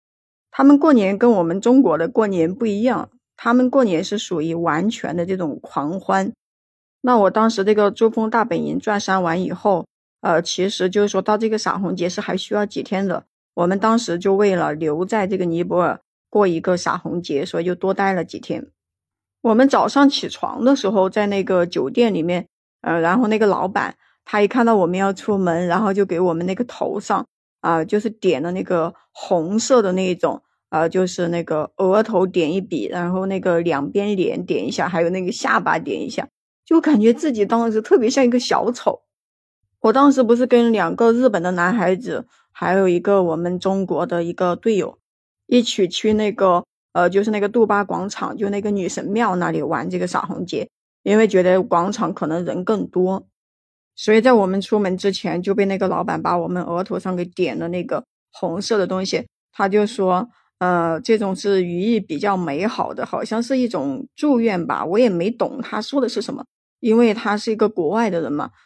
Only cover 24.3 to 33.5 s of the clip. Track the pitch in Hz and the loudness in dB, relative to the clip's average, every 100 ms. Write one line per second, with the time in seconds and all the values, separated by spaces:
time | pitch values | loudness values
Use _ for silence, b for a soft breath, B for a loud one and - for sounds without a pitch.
24.3 | 208 202 247 233 214 170 185 196 190 - | 2 2 4 4 4 2 2 0 -2 -2
25.3 | 196 180 165 180 175 214 196 196 170 180 | 0 0 0 0 0 0 0 0 0 0
26.3 | 165 180 190 240 - - - - 202 - | 0 -2 -4 -6 -6 -6 -4 -2 -4 -4
27.3 | _ _ _ 165 165 165 208 214 214 185 | _ _ _ -2 0 0 -2 -4 -2 0
28.3 | 135 165 185 185 180 165 - b - - | 0 -2 -4 -2 -2 -2 -6 b -14 -2
29.3 | 180 160 214 - 254 202 185 185 170 156 | -2 0 -2 2 2 4 0 -2 0 -2
30.3 | - - _ _ 156 165 185 185 - 170 | -4 -10 _ _ -2 0 0 -2 -2 -4
31.3 | 170 160 156 151 - 190 202 220 196 185 | -2 -4 -4 -4 -2 2 2 2 0 0
32.3 | 180 151 190 185 151 101 180 175 185 190 | 0 0 -2 -4 -6 -4 -4 -4 -4 -4
33.3 | 190 185 | -4 0